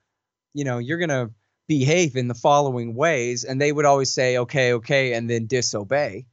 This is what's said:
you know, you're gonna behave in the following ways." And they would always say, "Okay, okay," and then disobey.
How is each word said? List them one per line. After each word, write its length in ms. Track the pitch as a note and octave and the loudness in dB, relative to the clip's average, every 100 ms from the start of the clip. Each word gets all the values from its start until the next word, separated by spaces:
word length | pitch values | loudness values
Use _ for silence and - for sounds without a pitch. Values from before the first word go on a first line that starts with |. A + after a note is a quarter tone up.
| _ _ _ _ _ | _ _ _ _ _
you 100 | D3 | -8
know, 140 | C#3 A#2+ | -4 -4
you're 200 | A#2+ E3+ | -4 -4
gonna 320 | E3+ C3+ A2+ - _ _ - | -2 -2 -4 -10 _ _ -2
behave 500 | D3+ C3 F3 E3 B2+ | 2 4 4 2 0
in 120 | B2 | -4
the 60 | |
following 600 | A#2 D#3 C#3+ C#3 B2 A#2 | 0 4 4 2 -2 -4
ways." 500 | A#2 E3 C#3 A#2+ A#2+ | 0 0 2 -2 -4
And 160 | A#2 C3 | -4 -2
they 120 | D3 | 0
would 120 | D3 | 2
always 280 | D3 C#3 C3+ | 4 4 2
say, 260 | - B2+ B2 | 0 0 0
"Okay, 360 | B2 D3 B2 | 0 0 2
okay," 400 | A#2+ A2+ C#3 C3 | 0 0 0 2
and 140 | A#2 A#2 | -2 -2
then 180 | A#2 A2 | -4 -2
disobey. 800 | B2+ - G#2+ G2 C#3 C3+ G2 C3 | -2 -2 -4 -4 -2 -2 -8 -16